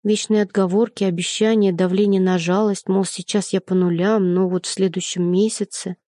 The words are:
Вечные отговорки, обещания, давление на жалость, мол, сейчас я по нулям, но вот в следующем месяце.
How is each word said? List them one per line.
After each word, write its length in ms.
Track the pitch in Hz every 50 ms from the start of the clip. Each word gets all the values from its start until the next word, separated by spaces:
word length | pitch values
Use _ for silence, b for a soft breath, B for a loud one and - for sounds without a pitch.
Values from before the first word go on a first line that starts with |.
| -
Вечные 380 | 208 214 208 - - 214 214
отговорки, 640 | 208 190 - 202 190 180 180 208 233 226 - - 202
обещания, 680 | 190 175 170 175 - - - 214 220 226 220 202 196
давление 480 | 180 165 185 180 180 190 208 202 196 190
на 160 | 185 185 185 180
жалость, 500 | 165 170 180 196 214 214 196 - - -
мол, 180 | 190 196 190
сейчас 480 | - - - 185 - - 208 185 - -
я 80 | 190
по 140 | - - 185
нулям, 580 | 185 180 175 175 165 180 202 220 214 190 180 175
но 160 | 180 190 180
вот 160 | 180 180 -
в 40 | -
следующем 540 | - - 190 185 165 185 - - - 180 175
месяце. 720 | 175 180 185 208 220 - - 208 - - - - 185 180 _ _